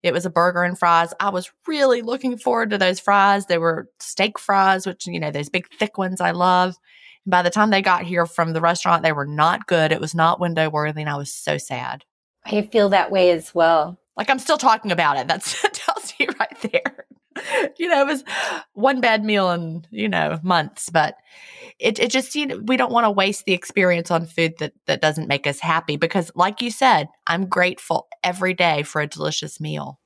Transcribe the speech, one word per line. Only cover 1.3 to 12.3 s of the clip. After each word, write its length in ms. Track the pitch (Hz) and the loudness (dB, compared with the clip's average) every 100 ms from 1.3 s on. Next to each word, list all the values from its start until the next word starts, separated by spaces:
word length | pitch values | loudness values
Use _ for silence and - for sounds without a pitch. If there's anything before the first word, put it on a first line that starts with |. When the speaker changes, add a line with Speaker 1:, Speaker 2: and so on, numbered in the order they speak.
| 185 180 _ - | -2 -8 _ -6
Speaker 1:
really 340 | 302 277 240 | 2 2 2
looking 380 | 233 262 262 240 | 0 -4 -4 -2
forward 320 | - 233 226 | -2 0 0
to 80 | 208 | 0
those 200 | 185 190 | 0 0
fries. 460 | - 202 196 202 | 2 4 4 2
They 140 | 196 170 | 0 0
were 320 | 165 160 - _ | 0 -2 -8 _
steak 380 | - - 208 - | -14 -2 -2 -2
fries, 480 | - 196 190 190 190 | 0 2 4 2 -2
which, 200 | 180 - | -8 -8
you 140 | 175 | -6
know, 100 | 156 | -4
those 200 | 147 147 | -6 -4
big 180 | - - | -6 -8
thick 240 | - 214 - | -6 -6 -2
ones 200 | 185 185 | -4 -2
I 80 | 175 | -2
love. 440 | 170 180 180 185 175 _ _ - _ - | 2 2 4 2 -4 _ _ -20 _ 0
And 40 | |
by 120 | 185 | 2
the 80 | 180 | 2
time 180 | 208 214 | 2 4
they 140 | 196 | 4
got 220 | 190 180 | 2 0
here 200 | 170 175 | 0 0
from 300 | 170 - 165 | 0 0 0
the 80 | 160 | 2
restaurant, 400 | 170 175 185 170 | 2 2 2 2
they 100 | 165 | 2
were 140 | 147 143 | 0 -4
not 400 | 151 160 208 - | 2 2 2 0
good. 260 | 170 156 | 2 2
It 80 | 156 | 0
was 140 | 156 | -2
not 260 | 170 165 175 | 2 2 2
window 300 | 175 165 156 | -2 0 0
worthy, 320 | 151 151 151 | 0 -4 -4
and 80 | 151 | -6
I 60 | 143 | -6
was 140 | 143 | -8
so 280 | - - 147 | -8 -4 -4
sad. 480 | - 123 123 131 _ _ _ | -4 -8 -8 -10 _ _ _